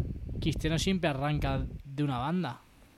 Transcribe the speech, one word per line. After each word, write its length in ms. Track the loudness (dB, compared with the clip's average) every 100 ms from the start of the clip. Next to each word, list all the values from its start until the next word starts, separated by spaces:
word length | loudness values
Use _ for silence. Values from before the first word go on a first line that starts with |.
| -2 -4 -6 -2
Cristiano 380 | -2 0 2 2
siempre 320 | 2 2 2
arranca 540 | 2 0 2 2 0 -2 -6
de 200 | -8 -2
una 160 | 0 0
banda. 400 | 0 0 -2 -6 -16 -20 -20